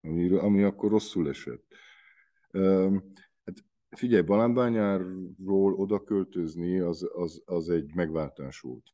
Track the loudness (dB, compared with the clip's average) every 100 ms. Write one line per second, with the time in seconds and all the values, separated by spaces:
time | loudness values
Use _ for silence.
0 | -4 -2 2 2 4 4 4 2 2 2
1 | 0 -4 -4 -4 -10 -14 _ -20 -20 -20
2 | _ _ _ _ _ 0 2 4 4 0
3 | -2 -20 _ _ -18 -18 _ _ _ -6
4 | 2 4 4 4 4 2 2 2 0 0
5 | -4 -10 -12 -12 -2 2 2 2 -2 -2
6 | 0 -2 -2 -4 -6 -4 -2 0 -2 -4
7 | -6 -6 -8 -8 -6 -6 0 -2 -2 -4
8 | -2 -2 -6 -8 -14 -12 -14 -16 _